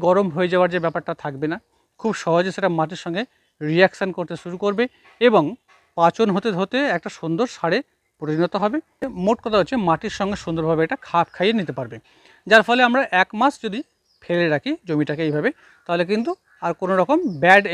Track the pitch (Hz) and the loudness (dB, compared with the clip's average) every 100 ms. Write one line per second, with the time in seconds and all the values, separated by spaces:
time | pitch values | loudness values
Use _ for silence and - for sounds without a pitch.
0 | 170 185 190 151 180 180 180 180 165 175 | 2 2 0 -2 0 2 2 0 -2 -4
1 | 170 160 147 135 156 185 _ _ _ _ | -8 -8 -10 -6 -6 -6 _ _ _ _
2 | 226 185 170 170 185 190 190 165 156 180 | -6 -4 0 0 0 -2 -2 0 -4 -6
3 | 175 175 254 _ _ - 156 170 185 - | -8 -8 -8 _ _ -10 -2 4 2 2
4 | 190 180 165 170 175 180 202 202 247 _ | -6 -6 -10 -10 -12 -6 -4 -2 -4 _
5 | _ - 240 202 151 240 _ _ _ - | _ 2 4 6 2 -2 _ _ _ 2
6 | 170 - 220 185 226 180 190 254 277 175 | 2 4 0 0 -2 -2 -2 -2 -2 -2
7 | 208 - 165 165 - - 165 214 - _ | -6 -10 -4 -2 -4 -4 -2 -2 -4 _
8 | _ - 151 156 175 196 208 302 - - | _ -10 -4 0 0 0 -2 -4 -8 -10
9 | 269 185 190 247 226 208 165 262 175 160 | -10 -2 0 0 0 0 0 0 0 0
10 | 208 - 202 202 - 165 160 160 160 277 | -2 -6 -4 -6 -6 -2 0 0 0 -4
11 | - 170 165 - 190 226 156 131 123 113 | -2 -2 -2 -2 0 0 -4 -8 -10 -14
12 | - _ _ _ 185 220 208 247 247 262 | -20 _ _ _ 4 4 4 2 2 2
13 | - 185 190 214 277 - 220 214 - _ | 2 2 0 0 0 0 -6 -8 -10 _
14 | _ _ - 175 170 147 262 - 170 151 | _ _ -4 0 2 0 -2 -6 -4 -2
15 | 143 151 160 151 214 - _ _ - 170 | -2 -2 -2 -2 -4 -6 _ _ -6 -4
16 | 175 214 277 370 _ - 170 160 185 190 | -2 -2 -4 -8 _ -8 -6 -4 -2 0
17 | 175 320 302 147 170 202 196 | 2 2 0 2 6 6 4